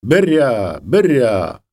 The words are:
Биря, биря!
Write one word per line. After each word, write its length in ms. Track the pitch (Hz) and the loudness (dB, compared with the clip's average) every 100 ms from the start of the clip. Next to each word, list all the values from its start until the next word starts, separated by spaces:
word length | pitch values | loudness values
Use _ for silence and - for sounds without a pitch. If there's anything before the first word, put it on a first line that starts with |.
Биря, 760 | 101 165 190 156 143 113 95 76 | 0 0 2 2 0 0 -4 -8
биря! 760 | 76 160 185 147 120 101 82 - _ | -2 0 2 2 0 0 -4 -10 _